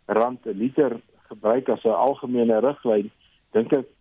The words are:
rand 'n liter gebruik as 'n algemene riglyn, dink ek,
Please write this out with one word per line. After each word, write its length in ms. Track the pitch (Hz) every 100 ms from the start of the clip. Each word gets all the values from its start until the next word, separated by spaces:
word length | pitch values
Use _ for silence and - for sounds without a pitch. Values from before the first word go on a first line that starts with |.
| -
rand 400 | 107 123 127 113
'n 120 | 98
liter 440 | 123 147 135 113 _ _ _
gebruik 400 | 107 107 127 131
as 140 | 107
'n 60 | 113 87 127
algemene 520 | 131 127 123 113 110
riglyn, 520 | 127 143 120 107 104 _ _ _ _
dink 200 | 110 113
ek, 180 | 143 127 _